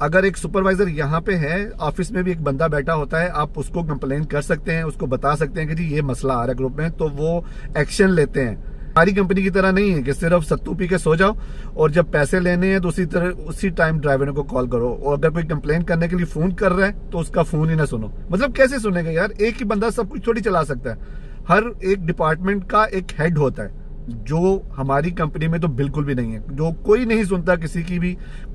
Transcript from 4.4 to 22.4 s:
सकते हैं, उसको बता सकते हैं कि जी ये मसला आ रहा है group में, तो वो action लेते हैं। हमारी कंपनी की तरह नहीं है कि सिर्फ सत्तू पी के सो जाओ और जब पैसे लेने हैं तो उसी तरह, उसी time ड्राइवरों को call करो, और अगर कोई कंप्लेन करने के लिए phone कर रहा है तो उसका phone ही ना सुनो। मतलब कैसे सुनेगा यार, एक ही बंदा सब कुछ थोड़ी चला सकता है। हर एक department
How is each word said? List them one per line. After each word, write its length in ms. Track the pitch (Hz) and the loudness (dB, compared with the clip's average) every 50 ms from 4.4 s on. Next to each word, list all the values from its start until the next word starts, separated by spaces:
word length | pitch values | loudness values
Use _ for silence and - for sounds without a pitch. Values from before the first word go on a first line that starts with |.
सकते 300 | 143 - 165 151 - - | 0 0 -2 -2 -2 -2
हैं, 120 | 165 165 165 | -2 -2 -2
उसको 240 | 156 - - 165 | -4 -4 -4 -4
बता 280 | 131 131 - - 139 151 | -4 -2 0 0 0 0
सकते 260 | 151 160 135 - 170 | 0 0 -2 -2 -4
हैं 80 | 156 151 | -4 -4
कि 60 | 160 | -2
जी 180 | 165 175 156 143 | -2 -2 -2 -2
ये 60 | 151 | -2
मसला 320 | 143 135 123 - - 135 131 | 0 -2 -2 -2 -2 -2 0
आ 40 | |
रहा 100 | 120 117 | 0 0
है 80 | 123 123 | -2 -2
group 220 | 123 131 127 135 151 | -2 -2 -4 -4 -2
में, 100 | 156 170 | -4 -4
तो 180 | 156 - 160 151 | -2 -2 -2 -2
वो 340 | 143 143 156 165 170 175 170 - - - - - - | -2 -2 -2 0 -2 -2 -4 -6 -10 -10 -8 -4 -2
action 320 | 151 143 - - - 196 185 | -2 -2 0 2 4 4 6
लेते 320 | 180 165 143 131 - 143 | 6 4 2 2 2 0
हैं। 200 | 131 113 101 - - - - - - - - | -2 -2 -2 -6 -8 -10 -10 -10 -6 2 4
हमारी 160 | 160 170 208 196 | 6 6 6 4
कंपनी 280 | 202 196 170 190 196 190 | 2 2 2 2 2 2
की 60 | 196 | 2
तरह 220 | 180 196 190 190 | 2 4 4 4
नहीं 200 | 185 190 208 202 | 4 4 4 4
है 100 | 180 143 120 | 2 2 2
कि 100 | 139 135 | 0 0
सिर्फ 300 | - 180 165 175 175 151 | 0 2 4 4 4 4
सत्तू 300 | - 151 123 - 127 - | 2 0 0 -2 -4 -4
पी 140 | 160 185 | -2 0
के 100 | 170 185 | 0 0
सो 180 | 170 143 160 160 | 2 4 4 4
जाओ 200 | 160 190 202 214 - - - - - - - - | 6 6 4 2 0 -6 -8 -10 -10 -10 -6 0
और 140 | - 156 156 | 2 4 4
जब 200 | 147 175 165 - | 6 4 2 4
पैसे 280 | - 151 143 - 196 185 | 4 2 2 2 2 2
लेने 280 | 175 180 175 175 185 190 | 4 4 2 4 4 2
हैं 100 | 190 190 | 2 2
तो 60 | 180 | 0
उसी 180 | 170 160 190 180 | 0 0 0 0
तरह, 240 | 156 170 175 175 185 | 0 0 0 0 0
उसी 400 | - - - - - - 196 190 | -4 -6 -8 -8 -6 -2 -2 0
time 300 | 170 - 165 160 160 151 | 2 2 2 2 2 2
ड्राइवरों 340 | 143 147 135 131 139 143 143 | 2 2 4 4 2 0 -2
को 100 | 147 139 | -4 -4
call 240 | - 117 127 127 | -2 -2 -2 -2
करो, 220 | 120 123 117 120 123 110 | 0 0 0 0 0 -2
और 220 | - - 143 143 | -2 -2 0 0
अगर 120 | 143 151 160 | 2 2 0
कोई 140 | 156 170 160 | 0 0 -2
कंप्लेन 400 | 156 160 143 - 147 147 175 170 | -2 -4 -4 -2 0 0 0 0
करने 240 | 170 170 165 170 | 0 0 0 0
के 80 | 165 180 | 0 0
लिए 100 | 180 170 | 0 -2
phone 260 | 156 - 151 165 196 175 | -2 -2 -2 0 0 0
कर 180 | 170 208 185 | 2 2 2
रहा 160 | 175 190 190 | 4 4 2
है 220 | 202 208 - - - | 0 0 -4 -8 -6
तो 80 | - 170 | -4 -4
उसका 240 | 156 - - 180 156 | -4 -2 0 0 0
phone 260 | - 165 151 156 160 | 2 2 0 2 2
ही 60 | 160 | 2
ना 100 | 156 147 | 2 2
सुनो। 260 | - 135 110 110 104 - - - - | 0 -2 -4 -6 -6 -8 -8 -6 -2
मतलब 220 | 170 190 277 269 - | 0 0 0 2 4
कैसे 260 | 269 269 254 277 254 | 4 4 4 2 0
सुनेगा 320 | 220 208 180 175 165 165 | -2 0 0 0 0 0
यार, 200 | 160 165 196 214 | 0 0 0 -2
एक 240 | - - 208 233 226 | 0 0 0 0 0
ही 100 | - 247 | -2 -2
बंदा 240 | 202 220 202 220 233 | -2 0 0 0 0
सब 200 | 214 240 220 - | 0 -2 -4 -4
कुछ 180 | - 208 - | -4 -4 -2
थोड़ी 140 | 226 226 233 | 0 0 0
चला 200 | 180 214 185 165 151 | 2 2 2 2 0
सकता 260 | 151 135 120 123 120 | 0 -2 -6 -6 -8
है। 80 | 107 - - - - - - - - - - - | -8 -8 -10 -10 -12 -12 -12 -12 -12 -6 0 2
हर 220 | 175 208 220 240 - - 190 | 4 4 2 0 -4 -4 0
एक 220 | 190 202 196 170 | 0 0 0 0
department 640 | 160 160 - 165 156 160 160 | -2 0 2 2 2 2 0